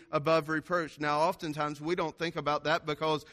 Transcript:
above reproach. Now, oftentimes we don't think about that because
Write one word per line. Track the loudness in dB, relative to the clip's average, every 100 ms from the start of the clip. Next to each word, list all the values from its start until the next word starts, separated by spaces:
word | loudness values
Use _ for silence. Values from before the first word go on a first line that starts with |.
| -4
above | -2 4 2 2
reproach. | -2 0 -2 -2 -2
Now, | 0 2
oftentimes | 2 0 -4 -2 -4 -4
we | -4 -2
don't | -4 -4
think | -4 -2
about | 0 0 2
that | 0 0
because | -2 0 0 -4